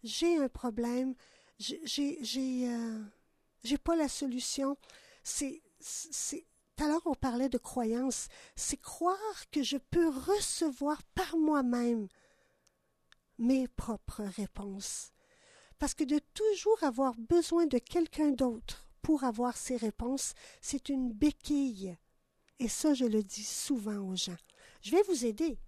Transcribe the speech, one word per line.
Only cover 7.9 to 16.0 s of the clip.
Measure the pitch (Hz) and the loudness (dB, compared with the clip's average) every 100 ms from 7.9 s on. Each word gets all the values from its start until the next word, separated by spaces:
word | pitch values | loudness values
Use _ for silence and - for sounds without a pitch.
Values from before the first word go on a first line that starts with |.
| 233 262 233 - - - - | 2 0 -2 -6 -14 -20 -8
C'est | - 277 | -6 -6
croire | - - 339 381 427 392 - | -8 0 0 0 -4 -8 -6
que | 302 | -2
je | 254 277 | -2 -4
peux | - 339 330 | 0 2 2
recevoir | 269 269 403 - - 320 247 285 302 - - | 2 0 0 0 -2 -2 0 -2 -2 -4 -4
par | 370 330 | -2 2
moi-même | 311 294 254 240 240 233 202 _ _ _ _ _ _ _ _ _ _ _ _ - | 4 4 2 2 2 0 -2 _ _ _ _ _ _ _ _ _ _ _ _ -4
mes | 233 262 247 | 0 2 0
propres | - - 214 - - | -6 -6 -8 -8 -8
réponses. | 202 185 196 - 202 196 196 - - _ _ _ _ - - - | -8 -6 -8 -8 -10 -10 -10 -10 -12 _ _ _ _ -20 -20 -6
Parce | 285 | -4
que | - | -2